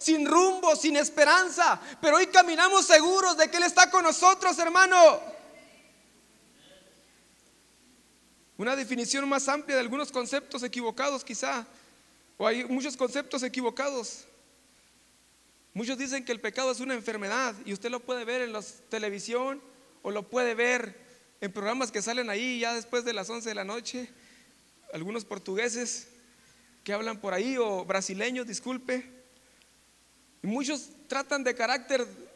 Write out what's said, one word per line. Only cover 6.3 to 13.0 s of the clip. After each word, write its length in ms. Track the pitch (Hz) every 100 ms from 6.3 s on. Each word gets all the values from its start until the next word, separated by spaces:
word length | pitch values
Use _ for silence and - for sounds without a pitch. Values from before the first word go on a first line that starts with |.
| _ _ _ - 571 571 _ _ _ _ _ _ _ _ _ _ _ _ _ _ _ _ -
Una 160 | 220
definición 540 | 269 233 254 240 277 277
más 180 | 277 269
amplia 280 | 294 294 269
de 40 |
algunos 300 | 233 262 285
conceptos 540 | 254 240 277 - 262
equivocados, 580 | 247 247 233 220 277 269
quizá, 420 | - 220 262 262 220 - - _ _ _ _ -
o 120 | 214
hay 160 | 240
muchos 320 | 247 254 285
conceptos 480 | 262